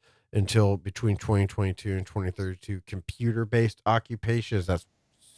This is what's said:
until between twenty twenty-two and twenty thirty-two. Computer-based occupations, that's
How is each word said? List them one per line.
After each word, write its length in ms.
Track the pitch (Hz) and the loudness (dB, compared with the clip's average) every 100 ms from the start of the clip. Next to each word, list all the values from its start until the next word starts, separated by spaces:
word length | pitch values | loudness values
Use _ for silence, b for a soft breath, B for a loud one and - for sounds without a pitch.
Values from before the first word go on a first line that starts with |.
| _ _ _ | _ _ _
until 420 | 107 95 113 101 98 | 0 2 4 4 2
between 400 | 98 - 113 98 | -4 -4 -2 0
twenty 320 | - 101 95 | 2 2 2
twenty-two 460 | - 95 90 104 | 0 -2 -2 -4
and 120 | 95 92 | -4 -4
twenty 240 | 104 92 | -4 -4
thirty-two. 520 | 90 95 90 - 98 - | -4 -8 -8 -10 -10 -8
Computer-based 960 | 95 - - 117 113 110 117 113 - - | -12 -10 -4 -2 0 2 2 2 0 2
occupations, 800 | 113 - 117 113 117 - 104 90 | 2 0 -6 -2 -2 0 -2 0
that's 180 | 87 - _ _ _ _ | -2 -4 _ _ _ _